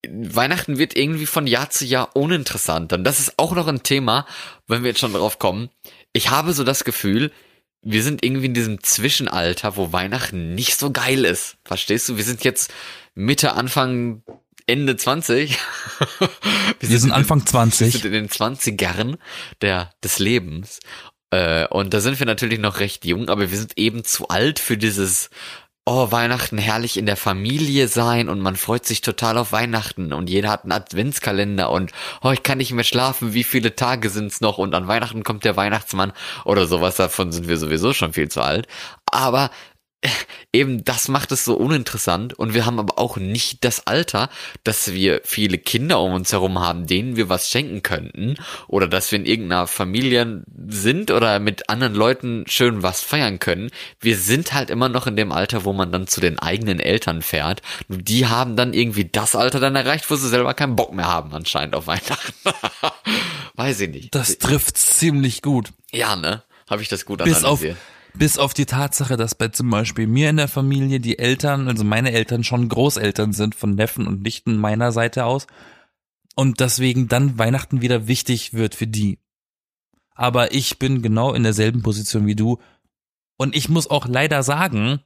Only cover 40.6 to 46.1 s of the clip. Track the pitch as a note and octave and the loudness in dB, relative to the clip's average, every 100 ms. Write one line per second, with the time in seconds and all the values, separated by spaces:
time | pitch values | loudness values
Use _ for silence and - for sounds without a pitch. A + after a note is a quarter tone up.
40.6 | C#3 B2 - A#2+ - C#3 C3 C3+ - A#2 | 4 0 -2 -2 0 -2 0 -2 2 2
41.6 | A#2+ D3+ A#2 A2 - F2 A#2+ - A2+ A2 | 2 2 0 -4 0 0 -2 -4 0 2
42.6 | A#2 A#2+ G#2 - A#2+ A2 F#2 A2+ - - | 0 0 -2 0 -2 -2 -4 -2 -4 -2
43.6 | A#2+ - - B2+ E3+ G#2 B2+ - - - | -2 -2 -2 -2 0 -2 -2 -6 -16 -6
44.6 | - G#2+ - F#2 F#2+ D2 - - G#2 F2+ | -2 -2 -2 2 2 2 -2 -2 0 0
45.6 | - A#2 D3 D3 F#2 | 0 -2 2 2 2